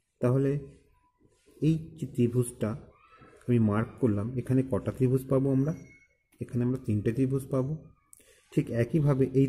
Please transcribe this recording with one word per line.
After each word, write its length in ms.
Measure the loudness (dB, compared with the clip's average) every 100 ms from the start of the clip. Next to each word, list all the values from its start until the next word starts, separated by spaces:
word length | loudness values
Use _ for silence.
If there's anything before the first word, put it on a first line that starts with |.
| _ -4
তাহলে 300 | 0 0 0 -2 -8 -20 _ _ _ _ _ _ _ -2 0
এই 80 | 0 -4 -12
যে 80 | -6
ত্রিভুজটা 560 | 0 2 2 -2 -4 -6 -6 -12 _ _ -20 -20 -8 0
আমি 140 | 4 4
মার্ক 200 | 2 -2 -2
করলাম, 260 | 0 0 -2 -4
এখানে 220 | 0 0 0
কটা 200 | -2 -4 0
ত্রিভুজ 260 | 2 0 0
পাবো 160 | 0 2 0
আমরা? 180 | 0 -4 -12 -20 _ _ _ -14
এখানে 200 | -6 -2 -2
আমরা 120 | -2 -2
তিনটে 240 | -2 0 0
ত্রিভুজ 260 | 0 -2 -2
পাবো। 200 | -4 -2 -6 -12 _ _ -20 _ _ _
ঠিক 120 | -4 0 0
একইভাবে 400 | 0 2 2 2 2
এই 80 | 2